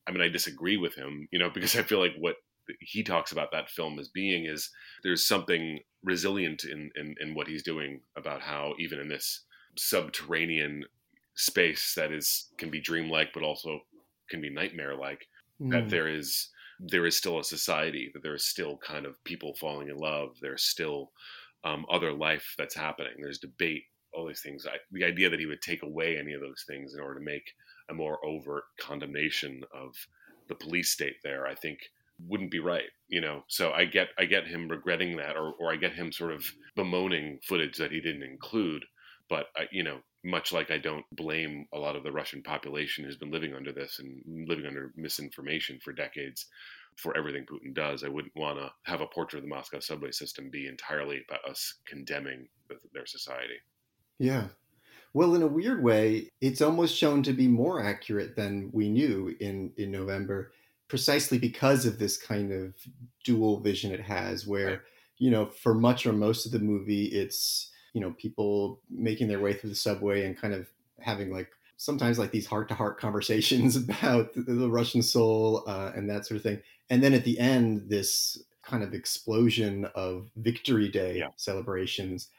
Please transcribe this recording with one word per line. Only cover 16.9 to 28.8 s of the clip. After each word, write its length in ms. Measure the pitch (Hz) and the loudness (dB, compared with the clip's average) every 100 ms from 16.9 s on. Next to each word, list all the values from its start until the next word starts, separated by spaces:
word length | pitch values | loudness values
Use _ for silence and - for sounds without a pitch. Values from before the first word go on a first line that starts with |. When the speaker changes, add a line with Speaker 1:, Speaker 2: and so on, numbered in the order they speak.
| 90 85 | 2 4
Speaker 1:
is 100 | - | 2
still 220 | 90 82 | 2 -2
a 40 | |
society, 640 | 76 80 - 78 80 78 62 | -2 -2 0 0 0 -4 -8
that 100 | 73 | -10
there 120 | 76 71 | -8 -4
is 100 | - | -2
still 320 | - 78 71 | -2 -6 -6
kind 280 | - 76 69 | -8 -10 -10
of 160 | 69 | -12
people 300 | - 85 78 - | -12 -10 -10 -8
falling 340 | 78 73 71 | -8 -6 -8
in 80 | 71 | -6
love. 400 | 78 76 69 - | -4 -2 -4 -8
There's 220 | 71 67 | -8 -2
still, 480 | - - 80 143 139 _ - - - _ | 0 0 -2 -4 -8 _ -20 -20 -20 _
um, 220 | 78 76 78 | -6 -4 0
other 240 | 87 82 | 2 2
life 420 | 73 78 76 - - | 0 0 0 -2 -6
that's 180 | 73 78 | -6 -4
happening. 380 | 78 76 67 60 | -4 -4 -8 -10
There's 200 | 71 67 | -10 -10
debate, 440 | 69 - 85 78 - _ _ | -10 -2 -2 -2 -8 _ _
all 140 | 80 80 | -10 -8
these 140 | 71 | -8
things. 240 | 73 69 - | -12 -12 -10
I, 120 | 73 - | -10 -8
the 120 | 95 | -2
idea 260 | 87 87 92 | 0 2 2
that 100 | 82 | 2
he 60 | 78 | -4
would 160 | 73 | -6
take 220 | - 82 | -6 -6
away 340 | 73 78 82 78 | -6 -2 -2 -2
any 160 | 73 | -4
of 80 | 71 | -8
those 220 | 69 67 - | -10 -12 -12
things 260 | 71 69 | -12 -12
in 60 | 71 | -12
order 180 | 69 69 | -10 -10
to 60 | 73 | -8
make 280 | 73 - - _ - - | -8 -10 -20 _ -20 -12
a 40 | |
more 240 | 80 78 78 76 | -6 -4 -4 -4
overt 380 | 78 69 71 - | -6 -6 -8 -10
condemnation 840 | - | -12